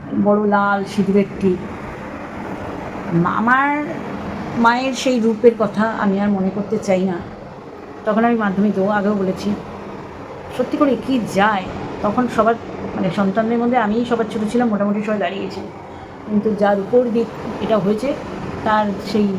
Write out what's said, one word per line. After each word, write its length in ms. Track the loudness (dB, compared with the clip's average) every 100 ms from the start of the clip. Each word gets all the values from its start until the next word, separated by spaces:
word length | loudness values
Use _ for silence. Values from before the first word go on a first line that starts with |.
| -6 0
বড় 240 | 4 4 4
লাল 380 | 2 2 2 -2
সিঁদুরের 400 | 0 2 4 2 0
টিপ। 180 | 0 0 -4 -10 -10 -10 -12 -12 -12 -10 -10 -8 -8 -10 -10 -10 -2
মা-, 240 | 0 2 2
আমার 460 | 2 4 2 0 -4 -6 -8 -8 -8 -8 -6 2
মায়ের 360 | 4 4 0
সেই 260 | 0 2 4
রূপের 320 | 2 6 4 4
কথা 240 | 0 2
আমি 360 | 0 2 0 2
আর 100 | 2
মনে 200 | 2 0 -2
করতে 220 | -2 -2
চাই 240 | 2 2
না। 180 | 2 -2 -6 -12 -14 -14 -16 -16 -16 -8 0
তখন 200 | 2 4
আমি 100 | 4
মাধ্যমিক 380 | 2 2 2
দেবো, 160 | 2 2
আগেও 240 | 2 2
বলেছি। 420 | 2 0 0 -2 -4 -6 -12 -12 -12 -14 -14 -14 -14 -12 -4
সত্যি 200 | -2 2
করে 180 | 2 2 0
কি 120 | -2 0
যায়, 300 | 2 2 2 -4 -8 -8 -4
তখন 260 | -2 0 0 2
সবার, 180 | 2 2 -4 -10 -8 -2
মানে, 140 | -2 0
সন্তানদের 420 | 0 2 2 2
মধ্যে 200 | 2 2
আমিই 280 | 2 2 0
সবার 200 | 0 0
ছোটো 140 | -2 0
ছিলাম, 160 | 2 2
মোটামুটি 360 | 2 2 0
সবাই 140 | 0 0
দাঁড়িয়েছি। 440 | -2 -2 -6 -8 -10 -12 -14 -16 -16 -14 -2
কিন্তু 260 | 0 2 2
যার 240 | 2 2
উপর 240 | 4 4
দিক 240 | 4 2 -2 -4 -8 -6
এটা 160 | 0 2
হয়েছে, 360 | 2 0 0 -4 -6 -8 -8 -4
তার 220 | 0 2 2 -2 -2
সেই 160 | 0 2